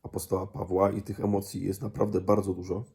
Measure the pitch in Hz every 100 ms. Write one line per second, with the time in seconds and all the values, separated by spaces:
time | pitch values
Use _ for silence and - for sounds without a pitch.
0 | - - - 92 98 - 92 92 98 104
1 | 101 101 104 101 98 95 95 98 107 -
2 | 107 98 92 104 98 90 90 92 120